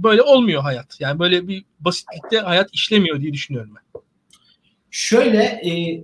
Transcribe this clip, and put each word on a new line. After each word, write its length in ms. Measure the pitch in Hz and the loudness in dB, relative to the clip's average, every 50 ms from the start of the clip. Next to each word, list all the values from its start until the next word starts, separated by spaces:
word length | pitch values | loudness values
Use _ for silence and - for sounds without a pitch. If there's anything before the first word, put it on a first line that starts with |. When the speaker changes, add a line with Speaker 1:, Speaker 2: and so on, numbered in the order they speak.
Speaker 1:
böyle 200 | 185 220 214 226 | 2 4 4 4
olmuyor 400 | 269 285 269 254 240 202 156 139 | 6 6 6 6 4 2 0 0
hayat. 340 | 139 143 131 117 - - - - | -2 -4 -4 -6 -8 -14 -12 -8
Yani 180 | 143 135 147 165 | -6 -4 -2 0
böyle 300 | 175 180 180 180 180 190 | 0 2 2 0 -2 -4
bir 160 | 190 190 - _ _ _ | -10 -10 -12 _ _ _
basitlikte 580 | 151 180 175 - - - - 165 - - 220 220 | -4 -4 -4 -4 -8 -14 -16 -16 -8 -4 -2 -2
hayat 320 | 202 180 170 185 202 - | 0 0 0 0 0 -2
işlemiyor 480 | - - - - 214 208 180 165 151 143 | -4 -6 -2 0 2 2 2 2 0 -4
diye 120 | 147 156 | -4 -6
düşünüyorum 420 | 143 139 - - 139 120 110 107 104 | -6 -8 -10 -8 -10 -10 -10 -12 -18
ben. 260 | - _ _ - - - _ _ _ _ _ _ _ _ _ _ _ _ _ _ _ _ _ | -20 _ _ -20 -20 -20 _ _ _ _ _ _ _ _ _ _ _ _ _ _ _ _ _
Speaker 2:
Şöyle, 520 | - - - - 214 247 - 240 214 214 | -10 -8 -2 2 2 4 4 4 4 2
e, 600 | 208 - - - 175 170 170 170 170 170 165 165 | 2 0 -2 -4 -6 -4 -4 -4 -4 -6 -6 -8